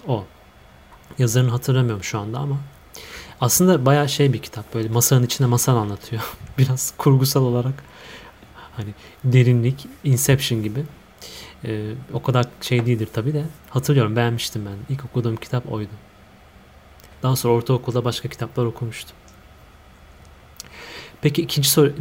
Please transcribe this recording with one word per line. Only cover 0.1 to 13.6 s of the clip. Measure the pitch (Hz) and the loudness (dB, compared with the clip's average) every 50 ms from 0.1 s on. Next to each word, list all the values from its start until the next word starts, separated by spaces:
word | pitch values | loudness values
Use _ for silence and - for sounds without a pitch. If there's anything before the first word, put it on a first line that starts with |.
| 127 107 95 - - - - - _ - - - - - - - - - - - - - | -4 -4 -4 -8 -18 -20 -20 -20 _ -20 -20 -20 -20 -20 -20 -20 -20 -20 -20 -20 -2 0
Yazarını | 131 113 104 127 127 123 | 0 2 4 2 2 2
hatırlamıyorum | 117 127 - - 131 131 127 120 110 101 92 | 2 0 0 0 2 2 2 2 0 -4 -6
şu | - - 110 | -6 -6 -6
anda | 104 107 113 131 | -6 -6 -6 -6
ama | 143 143 139 143 139 - - - - - - - - - - - - - - - | -4 -4 -4 -4 -6 -10 -18 -20 -20 -20 -20 -20 -20 -18 -18 -18 -18 -18 -6 -2
aslında | 127 120 - - 180 185 185 151 127 | -2 0 2 4 4 4 4 4 6
bayağı | 135 139 147 143 135 | 4 4 4 4 0
şey | - - 143 139 127 | 2 2 2 2 2
bir | 107 | 0
kitap. | - - - 110 104 - - | -4 -10 -14 -14 -14 -8 -6
Böyle | 113 113 110 | -4 -4 0
masanın | 113 117 120 - 139 127 120 | 0 2 4 4 4 4 4
içinde | 117 - - 139 120 | 2 0 0 2 2
masal | 120 120 - - 131 | 2 2 4 2 2
anlatıyor. | 117 107 101 101 98 - - 117 110 - - - - | 2 2 -2 -6 -8 -10 -10 -8 -8 -8 -10 -12 -14
<laughs> | - - - - | -18 -12 0 0
Biraz | 131 - 131 127 - - - - | 2 2 2 -2 -4 -6 -8 0
kurgusal | - 147 139 135 135 135 - 139 131 | 4 4 4 4 4 2 2 2 2
olarak | 123 120 120 120 131 135 - - - - - - - - - - - - - - - - - - - - - | 2 2 0 0 -2 -4 -6 -10 -20 -20 -20 -20 -20 -20 -20 -20 -20 -20 -20 -20 -20 -20 -20 -20 -16 -12 -10
hani | 107 104 101 - - - - - - | -10 -10 -12 -16 -20 -20 -20 -4 -2
derinlik, | 131 120 127 123 123 123 120 117 123 135 - - - - - - | 4 6 6 6 6 4 4 2 0 -2 -2 -8 -18 -20 -6 0
Inception | 151 131 117 - - 139 139 - - 123 110 107 | 0 2 2 4 2 2 2 2 -2 -2 -2 -2
gibi. | 107 104 127 156 156 - - - - - - - - - - - - - - - | -4 -4 -6 -8 -8 -12 -20 -20 -20 -20 -20 -20 -20 -18 -18 -20 -20 -20 -12 -8
Ee, | 120 110 107 107 107 110 127 131 - - | -8 -6 -6 -6 -8 -10 -10 -12 -10 -10
o | 131 - | -6 -2
kadar | - 123 123 120 123 - - | 0 2 2 2 0 -4 -12
şey | - - 127 120 113 | -4 0 0 0 2
değildir | 120 123 107 110 - - | 2 0 0 -2 -4 -4
tabii | 117 107 135 151 | -4 -2 -2 -2
de. | 147 147 160 - - | -2 -4 -6 -10 -14